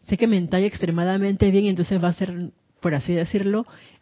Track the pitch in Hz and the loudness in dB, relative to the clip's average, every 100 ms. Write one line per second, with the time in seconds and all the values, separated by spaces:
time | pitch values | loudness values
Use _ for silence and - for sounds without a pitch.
0 | - 190 233 196 170 180 202 - 175 165 | -6 0 2 2 2 0 0 -2 -2 0
1 | 180 196 196 196 202 196 202 180 170 190 | 0 0 -2 2 4 4 2 0 0 0
2 | 175 170 185 175 175 - _ _ 175 143 | 0 0 -6 -6 -10 -14 _ _ -2 -2
3 | - 175 170 202 196 214 240 - - _ | 0 -2 0 -2 0 -2 -4 -14 -20 _